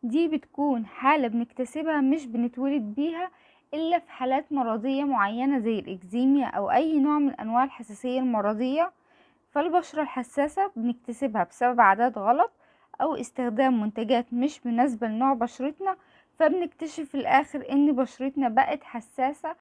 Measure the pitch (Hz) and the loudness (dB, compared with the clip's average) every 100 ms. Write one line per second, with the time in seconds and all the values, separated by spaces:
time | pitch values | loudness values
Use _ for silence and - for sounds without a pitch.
0 | 240 262 339 311 - - 294 254 214 - | -2 0 0 -2 -6 -4 0 0 -4 -2
1 | 262 302 254 226 233 - 254 302 320 302 | 0 2 2 -2 -4 -6 -8 -4 -2 0
2 | 262 311 269 226 240 240 269 285 214 214 | 2 0 -2 -2 -2 -2 -2 -2 -4 -4
3 | 302 330 370 _ _ _ _ 294 320 339 | -4 -4 -8 _ _ _ _ -6 -2 -2
4 | - - 254 262 294 285 233 220 233 269 | -4 -6 -2 -2 -2 -4 -2 -2 -2 -2
5 | 285 262 196 226 269 277 220 220 - 185 | 0 0 0 0 0 0 0 -2 -4 -12
6 | 180 220 262 277 247 - 202 - 320 311 | -6 0 4 4 2 -2 2 2 2 2
7 | 277 302 285 - 214 233 262 - 233 208 | 2 2 0 -2 -2 0 0 -4 -18 -10
8 | 254 254 262 226 202 214 254 285 349 _ | -4 -2 0 0 0 0 -2 0 -2 _
9 | _ _ _ _ _ 294 330 339 339 302 | _ _ _ _ _ -2 0 0 -2 -6
10 | 294 - 240 - 285 294 392 240 233 240 | -4 -4 -8 -2 -2 0 -4 -2 -4 -4
11 | - 233 277 214 175 - 247 247 214 196 | -8 -4 -4 0 -2 0 0 6 6 6
12 | 240 226 202 269 427 _ _ _ _ - | 2 0 2 4 2 _ _ _ _ -4
13 | 311 311 240 - 247 220 262 247 214 214 | -2 -2 -6 -4 -4 2 2 2 0 -4
14 | 226 247 240 240 269 - 240 233 262 226 | 0 0 0 -2 -2 -2 -4 2 2 0
15 | 226 220 262 269 240 - 262 302 381 370 | -4 0 0 2 -2 -4 -8 -4 -6 -6
16 | _ _ _ _ 320 359 349 _ 320 294 | _ _ _ _ 2 2 -2 _ -10 -8
17 | 302 277 - 262 285 - - 277 285 262 | -8 -4 2 2 2 -8 -2 2 4 2
18 | 254 - 269 269 262 220 - 302 - 240 | -2 -4 -6 -2 0 2 0 -2 -8 -14
19 | 220 - 262 285 311 349 | -14 -4 -4 -4 -10 -12